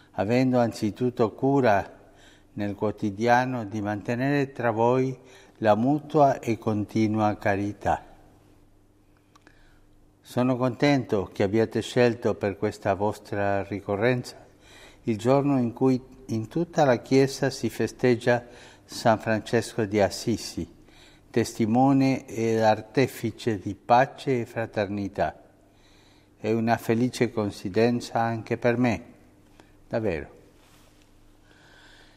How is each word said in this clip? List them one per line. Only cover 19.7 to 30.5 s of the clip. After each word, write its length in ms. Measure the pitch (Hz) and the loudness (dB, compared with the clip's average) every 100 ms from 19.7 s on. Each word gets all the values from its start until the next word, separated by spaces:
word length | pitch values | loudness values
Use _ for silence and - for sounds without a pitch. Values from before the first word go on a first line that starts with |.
| - 101 | -4 -2
di 160 | 104 | 2
Assisi, 680 | 95 - 120 104 - - 87 - - - - - _ | 2 0 -4 -4 -6 -10 -10 -14 -20 -20 -20 -20 _
testimone 960 | 120 104 - 110 120 135 135 135 131 - | -2 -2 -2 0 4 4 4 2 0 -6
ed 340 | 113 113 113 | -4 -2 2
artefice 960 | 110 107 - 143 120 - 113 - 120 101 | 2 2 0 0 0 -2 -8 -4 -4 -4
di 140 | 104 95 | -6 -6
pace 640 | - 120 131 - 143 123 | 2 4 4 -2 -4 -4
e 40 | 113 | -4
fraternità. 960 | 117 113 110 95 104 98 - 78 - - _ _ _ _ _ _ _ _ _ | -8 -6 -4 -4 -4 -6 -4 -4 -6 -20 _ _ _ _ _ _ _ _ _
È 140 | 107 | -2
una 240 | 113 113 113 | 0 0 0
felice 560 | - 113 123 - 117 | 0 0 0 0 -2
coincidenza 880 | 110 101 - 101 104 117 120 - 117 | -2 -4 -4 -4 2 2 0 -4 -2
anche 380 | 117 113 113 117 | -2 -4 -6 -2
per 180 | 120 117 | 0 2
me, 280 | 123 101 - - _ _ _ - - _ - | 0 -2 -8 -20 _ _ _ -20 -20 _ -8
davvero. 520 | 117 107 78 - - - | -4 -2 -4 -6 -18 -20